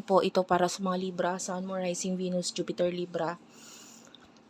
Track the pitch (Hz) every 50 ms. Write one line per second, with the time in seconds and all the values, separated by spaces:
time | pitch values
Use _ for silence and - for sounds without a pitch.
0 | 196 - 190 180 - 190 - 185 185 - 180 175 180 180 - - 196 185 180 185
1 | 185 185 180 180 175 175 185 185 - - 180 180 190 190 190 185 185 180 175 175
2 | - 185 185 180 185 180 180 180 175 - - - 170 - 170 - 175 175 175 175
3 | 175 180 170 170 165 160 175 - - - - - - - - - - - - -
4 | - - - - - - - - - _